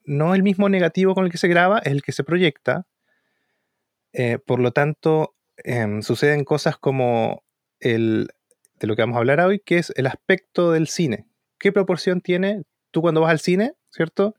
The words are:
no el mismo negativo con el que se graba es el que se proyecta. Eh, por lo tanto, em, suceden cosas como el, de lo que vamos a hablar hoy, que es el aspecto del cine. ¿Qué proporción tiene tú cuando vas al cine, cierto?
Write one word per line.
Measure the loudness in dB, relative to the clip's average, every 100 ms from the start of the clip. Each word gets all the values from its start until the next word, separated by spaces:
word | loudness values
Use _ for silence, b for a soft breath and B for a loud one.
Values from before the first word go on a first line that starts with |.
| -6
no | -2 0 2
el |
mismo | 2 2 2
negativo | 2 0 0 0 0
con | -2
el |
que | 0
se | 2
graba | 4 4 2
es | 0
el | -4
que | -4
se | -6
proyecta. | -2 0 0 0 -4 -4 -6 _ _ _ _ _ _ _ _ _ _ _ _
Eh, | -4 -2 -2 -2
por | 0
lo | 2
tanto, | 2 0 0 0 0 -2 _ _ -16
em, | -6 -4 -4 -4
suceden | -4 0 2 0
cosas | 0 -2 -2 -2
como | -2 0 0 0 -2 -6 _ _ _ -6
el, | -2 0 0 0 -4 _ _ _ _ -8
de | -6
lo | -2
que |
vamos | -2 0
a |
hablar | 0 2
hoy, | 2 0
que | -2 -2
es | -2 -4
el | -4
aspecto | -4 -2 -2 _ -2 0
del | 0 -2
cine. | -2 -4 -4 -10 _ _ -4
¿Qué | -2
proporción | 0 0 -2 -2 -2
tiene | -2 -2 -2 -4 -10 _ _
tú | -2
cuando | 2 2
vas | 2
al | 2
cine, | 2 0 0 -6 _
cierto? | -6 -4 0 -2